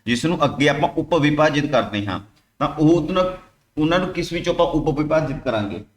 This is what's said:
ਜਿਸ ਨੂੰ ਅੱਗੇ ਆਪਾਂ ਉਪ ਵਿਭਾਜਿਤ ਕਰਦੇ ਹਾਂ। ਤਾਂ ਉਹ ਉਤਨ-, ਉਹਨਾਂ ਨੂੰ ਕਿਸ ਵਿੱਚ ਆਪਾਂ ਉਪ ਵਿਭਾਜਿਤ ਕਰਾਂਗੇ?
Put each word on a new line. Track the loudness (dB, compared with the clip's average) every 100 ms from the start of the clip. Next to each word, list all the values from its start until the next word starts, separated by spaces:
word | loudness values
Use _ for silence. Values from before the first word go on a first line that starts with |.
| -4
ਜਿਸ | -2 0
ਨੂੰ | 0 0
ਅੱਗੇ | 2 2
ਆਪਾਂ | 2 0
ਉਪ | -2 0 2
ਵਿਭਾਜਿਤ | 2 4 2 2 0
ਕਰਦੇ | 0 0 -4 -4
ਹਾਂ। | -6 -10 _ _ -6
ਤਾਂ | -4
ਉਹ | 2 4 4
ਉਤਨ-, | 2 0 0 -4 -18 _ _ -2
ਉਹਨਾਂ | 0 0
ਨੂੰ | -2
ਕਿਸ | -6 -6
ਵਿੱਚ | -4 -2
ਆਪਾਂ | 0 2
ਉਪ | 2 -2 -2
ਵਿਭਾਜਿਤ | 0 0 0 -4
ਕਰਾਂਗੇ? | -4 -4 -4 -8 -14